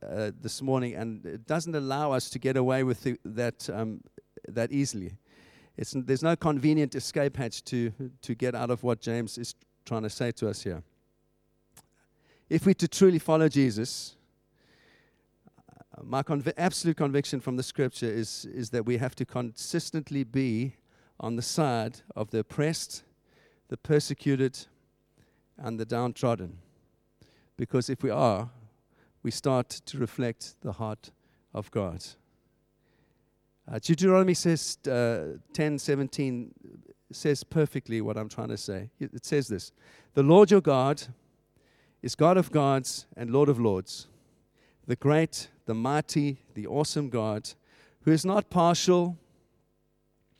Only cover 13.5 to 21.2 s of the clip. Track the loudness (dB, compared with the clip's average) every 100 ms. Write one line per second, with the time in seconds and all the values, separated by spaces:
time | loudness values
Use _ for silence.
13.5 | 4 2 2 -4 -8 -12 -18 _ _ _
14.5 | _ _ _ _ _ _ _ _ _ _
15.5 | _ _ -20 -20 -18 -6 -4 -2 -2 -2
16.5 | -2 -2 0 -2 0 0 0 0 -4 -4
17.5 | -4 -4 -2 -2 -2 -4 -2 -4 -8 -10
18.5 | -10 -4 -2 0 -2 -2 -4 -6 -6 -6
19.5 | -8 -6 -6 -4 -6 -4 -4 -2 -2 0
20.5 | 0 -4 -8 _ _ _ -10